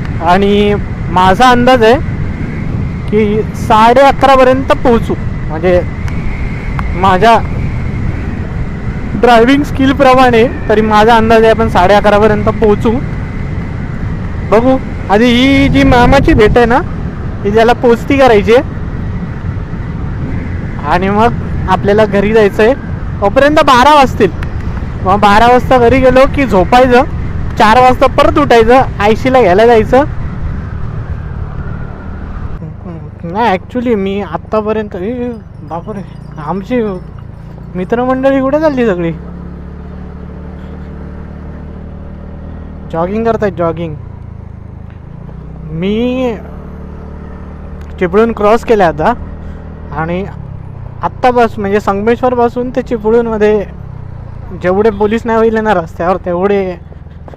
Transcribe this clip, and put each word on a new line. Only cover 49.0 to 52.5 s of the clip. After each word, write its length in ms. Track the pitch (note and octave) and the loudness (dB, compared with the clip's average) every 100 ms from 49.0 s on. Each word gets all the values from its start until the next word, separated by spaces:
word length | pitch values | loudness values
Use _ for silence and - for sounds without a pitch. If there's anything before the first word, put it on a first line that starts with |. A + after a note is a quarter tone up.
| E3 A#3+ - - - - - - - D3 | 0 -2 -6 -12 -12 -14 -14 -16 -12 -8
आणि 300 | D#3+ F3 G3 - - - - - - - | -6 -6 -6 -10 -14 -14 -14 -14 -14 -8
आत्ता 280 | - - B3+ | -8 -2 0
बस, 280 | B3 A3+ A3+ | 2 2 0
म्हणजे 200 | G3 G#3 | -2 -2
संगमेश्वरपासून 880 | G#3 G3 G#3+ A#3+ B3+ B3 A#3+ | 0 -2 0 0 0 0 0